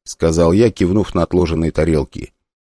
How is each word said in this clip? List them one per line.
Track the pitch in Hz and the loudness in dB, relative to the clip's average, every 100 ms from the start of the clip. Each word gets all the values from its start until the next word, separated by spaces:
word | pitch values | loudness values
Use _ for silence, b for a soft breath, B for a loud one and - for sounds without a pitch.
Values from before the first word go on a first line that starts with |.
сказал | - - 82 80 82 | -20 -4 0 2 2
я, | 95 117 | 4 2
кивнув | - 90 104 92 | 2 0 0 -2
на | 87 | -4
отложенные | 82 90 82 80 80 | -2 0 0 -2 -2
тарелки. | - 82 78 67 - - _ _ _ | -2 0 0 -4 -10 -16 _ _ _